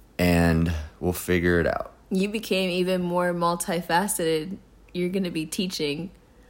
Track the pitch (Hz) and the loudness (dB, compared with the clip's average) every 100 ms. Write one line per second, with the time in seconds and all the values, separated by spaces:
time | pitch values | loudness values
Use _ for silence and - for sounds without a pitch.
0 | - - 90 85 85 82 85 80 76 - | -12 0 4 6 6 4 2 -2 -6 -6
1 | 87 87 - 90 87 85 76 - - - | -4 -2 0 2 4 4 2 0 -6 -12
2 | - 190 202 220 - 190 185 180 180 185 | -4 -2 0 -2 -2 0 0 0 0 0
3 | 175 175 175 175 170 175 - 175 175 170 | 0 0 0 0 0 0 -2 -4 0 0
4 | 208 - 165 156 170 190 - - - 175 | 0 -2 0 0 -2 -10 -16 -20 -12 -4
5 | 180 190 180 170 156 - 185 - 147 147 | -2 -2 -2 -4 -6 -4 -4 -2 -4 -4
6 | 170 - _ - | -8 -14 _ -20